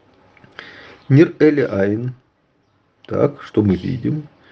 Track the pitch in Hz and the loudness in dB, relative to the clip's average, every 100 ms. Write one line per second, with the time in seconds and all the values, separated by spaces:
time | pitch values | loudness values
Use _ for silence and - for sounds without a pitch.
0 | _ _ _ _ _ - - - - - | _ _ _ _ _ -20 -20 -20 -20 -16
1 | - 135 170 - 151 143 120 98 98 110 | 2 4 4 4 2 2 -2 -2 -2 -4
2 | 123 123 _ _ _ _ _ _ _ _ | -8 -12 _ _ _ _ _ _ _ _
3 | - 98 139 139 - - 104 87 - 127 | -10 -2 -2 -4 -6 -2 0 0 -4 -6
4 | 139 151 143 _ _ | -6 -8 -10 _ _